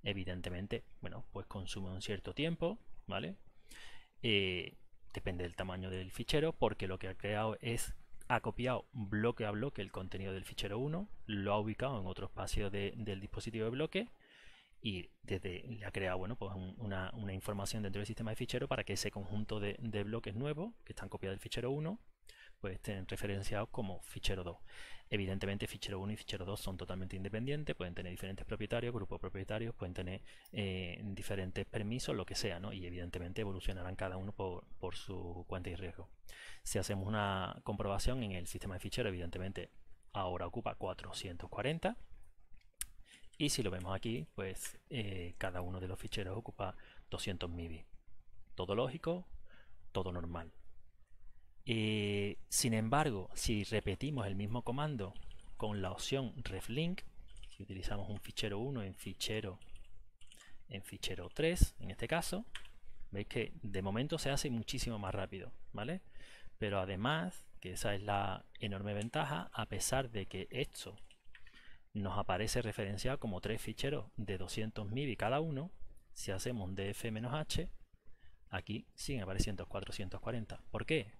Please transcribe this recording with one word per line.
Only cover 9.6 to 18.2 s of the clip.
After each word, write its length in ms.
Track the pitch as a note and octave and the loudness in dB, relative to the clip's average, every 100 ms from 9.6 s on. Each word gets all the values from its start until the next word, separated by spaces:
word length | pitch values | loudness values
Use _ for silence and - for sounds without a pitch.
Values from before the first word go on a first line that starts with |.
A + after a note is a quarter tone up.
| C3 - | 0 -2
el 100 | G2 | -4
contenido 420 | - F#2+ G2 G2 | -4 -4 -2 -2
del 100 | F#2+ | -2
fichero 360 | F2+ - G#2 G#2 | -4 -2 0 2
uno, 280 | C#3 D#3+ G#3 - - | 2 0 -2 -4 0
lo 260 | G#2 G2 | 2 4
ha 60 | G#2 | 4
ubicado 400 | G#2+ G#2 C3 C3 | 4 2 0 0
en 80 | F#2 | -2
otro 180 | F#2 F#2+ | -2 -4
espacio 420 | - G2 - G2+ | -2 2 4 4
de, 240 | G2 G2+ A#2+ | 2 0 0
del 220 | G#2 G2 | -2 -2
dispositivo 460 | G2+ - A2+ A2 A2 | -2 -4 -2 0 0
de 60 | |
bloque 380 | B2 D#3+ F#3+ A#3+ - - - - - - - | 2 2 2 -2 -6 -20 -20 -18 -18 -20 -6
y 300 | A#2 F#2 F2 - | -2 -2 -4 -10
desde, 400 | - G2 F#2+ F2+ - | -2 -2 -2 -4 -6
le 180 | A2+ G2+ | -6 -4
ha 60 | |
creado, 280 | - F#2+ F#2 | 0 2 2
bueno, 160 | F#2+ A#2+ | 2 0
pues 180 | G2 F#2+ | -2 -2
un, 200 | F#2 F#2+ | -4 -4
una, 320 | A2+ F#2+ F#2 G#2+ | -2 0 0 -2
una 180 | G#2 | -2
información 500 | F#2+ - G2+ G2 A2 | -2 -2 0 0 0
dentro 160 | G#2 G2 | 0 0
del 60 | G#2 | 0
sistema 260 | A2+ | -2